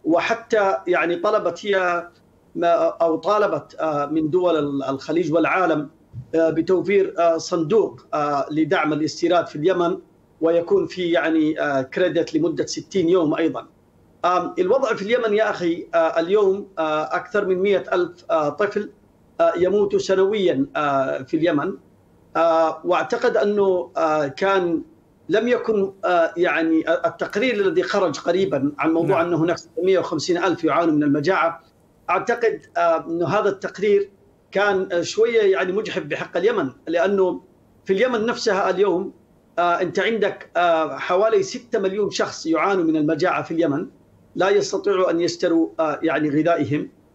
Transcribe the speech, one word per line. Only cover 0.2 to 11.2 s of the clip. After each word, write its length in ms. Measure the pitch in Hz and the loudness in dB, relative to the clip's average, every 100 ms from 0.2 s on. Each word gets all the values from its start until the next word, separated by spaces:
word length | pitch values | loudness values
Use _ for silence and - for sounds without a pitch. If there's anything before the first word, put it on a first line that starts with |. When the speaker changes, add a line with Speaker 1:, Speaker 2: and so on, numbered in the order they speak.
| - 226 - 214 196 190 165 | 0 -4 0 0 2 0 0
Speaker 1:
يعني، 280 | 175 165 170 | 0 0 0
طلبت 500 | 208 214 175 170 202 | 0 0 -2 -6 -2
هي 420 | 190 180 170 170 _ _ _ _ 165 | 0 0 -2 -6 _ _ _ _ -2
ما، 120 | 170 165 160 - | 0 2 0 0
أو 140 | 165 160 | 0 0
طالبت، 600 | 170 208 208 156 - - | 0 0 0 -2 -8 -6
آه، 260 | 156 147 143 | -4 -2 -2
من 240 | 156 156 | -2 0
دول 280 | 180 180 160 | 2 2 0
ال-، 260 | 143 139 127 | 0 -4 -4
الخليج 440 | 139 - 160 165 | -6 -4 -2 0
والعالم 560 | 160 151 180 175 151 143 _ _ - - 160 | 0 0 0 0 -2 -4 _ _ -18 -4 0
آه، 140 | 165 | 0
بتوفير، 680 | 156 160 185 165 202 190 - | 0 0 0 2 2 2 2
آه، 180 | 170 165 | 0 0
صندوق، 640 | - 175 156 214 170 - - | -2 -4 2 2 2 -6 -8
آه، 320 | 151 147 139 135 | -4 -2 -2 -2
لدعم 420 | 151 156 185 151 | -2 0 0 0
الاستيراد 540 | 151 156 - 170 175 160 | -2 -4 -2 2 2 0
في 80 | 147 | -2
اليمن، 420 | 160 180 170 190 - _ _ _ | 0 2 0 -2 -10 _ _ _
ويكون 460 | 160 170 170 196 165 | 2 2 2 0 0
في 240 | 180 175 | -4 0
يعني، 500 | 165 | 0